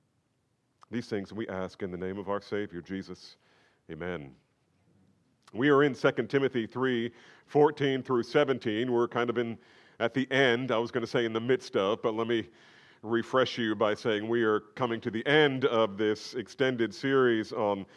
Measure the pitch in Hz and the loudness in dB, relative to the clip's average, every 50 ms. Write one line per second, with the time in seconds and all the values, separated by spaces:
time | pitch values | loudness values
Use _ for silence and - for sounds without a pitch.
0 | _ _ _ _ _ _ _ _ _ _ _ _ _ _ _ _ - _ 104 120 | _ _ _ _ _ _ _ _ _ _ _ _ _ _ _ _ -16 _ -8 -8
1 | 117 - 113 101 98 - 95 104 113 - 98 92 92 90 - - 104 92 90 87 | -6 -6 -6 -6 -6 -8 -10 -10 -8 -8 -6 -6 -8 -8 -8 -10 -10 -10 -8 -8
2 | 92 92 95 101 95 95 101 101 - - 110 104 104 - 85 87 82 - 98 95 | -8 -8 -8 -8 -6 -6 -6 -6 -6 -6 -6 -6 -6 -6 -10 -14 -10 -8 -10 -10
3 | 92 - 92 - - - - _ _ _ _ _ _ _ _ _ _ - 82 76 | -8 -12 -16 -18 -20 -20 -20 _ _ _ _ _ _ _ _ _ _ -16 -12 -10
4 | 85 90 90 80 71 67 64 _ _ _ _ _ _ _ _ _ _ _ _ _ | -8 -8 -8 -8 -10 -14 -18 _ _ _ _ _ _ _ _ _ _ _ _ _
5 | _ _ _ _ _ _ _ _ _ - - 101 131 147 143 135 147 143 123 - | _ _ _ _ _ _ _ _ _ -14 -6 0 2 4 6 6 4 4 2 2
6 | - 139 131 - 120 107 - 139 135 123 - 123 113 110 - 123 131 131 123 117 | 2 2 2 2 -4 0 0 0 0 2 0 -2 -4 -4 -4 -2 -2 0 0 0
7 | 113 117 - - - - - - _ _ - 151 147 156 151 - 139 139 135 131 | -2 -4 -8 -14 -20 -20 -20 -20 _ _ 4 6 6 6 4 2 0 0 0 -2
8 | 123 - 131 120 113 - - 151 147 127 135 123 - 113 107 107 127 127 120 117 | -2 0 0 0 0 2 2 2 2 2 0 -2 -2 -2 -2 0 0 0 2 2
9 | 120 113 - 120 120 120 110 120 120 117 113 - - _ _ - _ _ _ _ | 0 0 0 -2 -2 0 0 -2 -2 -4 -6 -12 -14 _ _ -20 _ _ _ _
10 | 113 117 - 135 131 - 135 131 139 127 117 120 131 127 123 113 117 113 - 123 | -4 -2 0 -2 -2 0 2 2 4 4 2 2 0 -2 -2 -2 -2 -2 -4 -6
11 | 113 - - 127 117 113 110 113 113 123 127 120 - - - 113 95 98 113 101 | -6 -2 -2 0 0 0 -2 -4 0 0 -2 -2 -2 -2 -2 0 2 2 0 0
12 | - 120 110 113 113 113 120 113 110 - - - - - - - - - _ _ | -2 -4 -2 -2 -2 0 0 -2 -2 -4 -14 -20 -20 -20 -20 -20 -20 -20 _ _
13 | - 107 117 117 113 - - 131 127 - - 127 117 110 107 104 110 104 104 - | -6 -2 -2 -2 -2 2 2 2 2 2 0 -4 -2 -2 0 2 2 2 2 0
14 | - 120 107 104 107 110 120 120 113 110 107 104 - - _ - 135 117 117 113 | 0 0 0 0 0 0 0 2 2 2 2 0 -2 -6 _ -4 -4 -2 -2 -4
15 | - 123 95 113 - 147 143 156 151 143 135 131 131 135 117 113 113 104 98 98 | -4 -6 -6 -4 0 4 6 6 6 6 4 2 0 2 4 4 2 2 2 0
16 | 110 107 107 - - - - 123 104 - - - 131 131 127 113 117 107 95 - | 0 0 0 0 -4 -10 -10 -10 -10 -10 -4 0 0 0 2 0 -2 -2 -2 -4
17 | - 135 135 135 127 123 117 110 107 - - 127 110 104 101 98 95 - - | -2 2 2 4 4 4 4 2 -2 -4 -4 -2 0 0 0 -2 -4 -10 -16